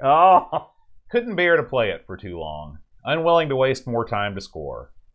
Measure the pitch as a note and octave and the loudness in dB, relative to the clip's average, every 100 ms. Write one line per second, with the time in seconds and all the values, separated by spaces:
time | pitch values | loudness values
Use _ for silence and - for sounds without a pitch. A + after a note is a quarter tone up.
0 | C3+ D3+ F#3 F#3 - D#3+ - _ _ - | 2 6 6 6 4 -6 -8 _ _ -20
1 | - A#3+ A#3+ F3+ F3 E3 - C3 G#2+ E2 | -4 -4 -2 0 2 2 2 -2 -2 -4
2 | - F#2 G2 E2+ D#2 D2+ D2+ D2 - - | -10 -14 -12 -10 -10 -10 -14 -18 -20 -14
3 | B2 D#3+ E3 E3+ D#3 C3 C3 B2+ - A#2 | -4 -2 2 2 2 0 0 0 -4 -4
4 | A#2 G#2 G2+ G2 - - C#2+ A#1 B1 - | -2 -4 -4 -6 -12 -12 -12 -12 -16 -20
5 | - | -20